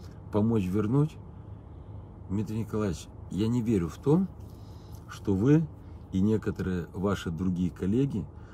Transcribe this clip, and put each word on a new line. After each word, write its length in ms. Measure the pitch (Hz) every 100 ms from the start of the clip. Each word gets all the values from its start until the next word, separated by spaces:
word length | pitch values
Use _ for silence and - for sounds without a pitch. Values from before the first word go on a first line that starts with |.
| - - -
помочь 340 | 104 110 113 90
вернуть. 500 | 101 104 139 151 - - - - - - - - - - - -
Дмитрий 300 | 98 107 110
Николаевич, 480 | 104 110 104 78 - - -
я 160 | 87 110
не 140 | 123
верю 260 | 110 104 82
в 100 | -
то, 280 | 135 170 190 - - - - - - - -
что 280 | - - 95
вы 300 | 120 156 156 - - - -
и 80 | 95
некоторые 680 | 101 110 107 85 95 90 80
ваши 360 | - 98 98 -
другие 380 | 80 95 87 90
коллеги 560 | - 92 113 139 202 - - -